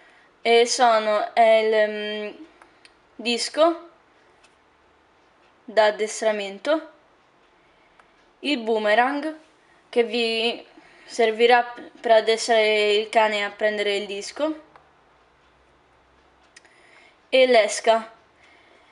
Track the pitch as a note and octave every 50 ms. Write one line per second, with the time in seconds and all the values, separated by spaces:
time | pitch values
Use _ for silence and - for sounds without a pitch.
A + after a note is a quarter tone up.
0 | _ _ _ _ _ _ _ _ _ A3+ A#3 A#3 A#3+ A#3+ - - B3+ A#3 A3+ A3
1 | G#3+ G#3+ G#3+ G#3 - - - A#3+ A#3 A3 A3 A3 A3 A3 A3 G#3+ G#3+ G#3+ G#3+ G#3
2 | G#3 G#3 G#3 G#3+ G#3 G#3 - - D#4 - _ _ - _ _ _ _ - _ _
3 | _ _ _ - G#3+ A#3+ A#3+ A3+ - - - D4 D#4 E4+ E4 - - - _ _
4 | _ _ _ _ _ _ _ _ _ _ _ _ _ _ _ _ _ _ _ _
5 | _ _ _ _ _ _ _ _ _ _ _ _ _ - G3+ A3 G#3+ G#3+ G#3+ G#3+
6 | G#3+ G#3+ - - A#3 A3 G#3+ G#3 G3+ G3 G3 G3 - C#4+ D#4 D#4+ D#4 - - _
7 | _ _ _ _ _ _ _ _ _ _ _ _ _ _ _ _ _ _ _ _
8 | _ _ _ _ _ _ _ _ - C4+ D4 A#3+ A3+ A3 A3+ G#3+ G#3+ G#3 G#3+ A3+
9 | B3 C4+ C#4+ C#4+ D4+ D#4 D#4 - - _ _ _ _ _ _ _ _ _ - A#3+
10 | A#3 G#3+ G#3+ A#3+ A#3 A3+ A3+ A3+ A3 A#3 A3+ - - - _ - _ _ _ -
11 | - - - - A3+ A3 A3 A3 A#3+ A#3 B3 A#3+ A#3+ - - - - - _ -
12 | - A#3 A3+ A3 G#3+ A3 A3+ A3 - - A#3 A3 G#3+ G#3+ G#3+ G#3+ G#3 G#3 G#3 G#3
13 | A3 G#3+ - A#3 A3 G#3+ G#3+ G3+ G3+ G3+ G3+ - A3 G#3+ G#3 G#3 G3+ G3+ G3+ G3
14 | G#3 F#3+ G3+ G3+ G3+ - - - D4 D#4 D#4 D#4 - _ _ - _ _ _ _
15 | _ _ _ _ _ _ _ _ _ _ _ _ _ _ _ _ _ _ _ _
16 | _ _ _ _ _ _ _ _ _ _ _ - _ _ _ _ _ _ _ -
17 | _ _ _ _ _ _ - C4 B3+ B3+ B3 A3+ G3+ G#3 - - - A#3 A3 A3+
18 | G#3+ - - _ _ _ _ _ _ _ _ _ _ _ _ _ _ _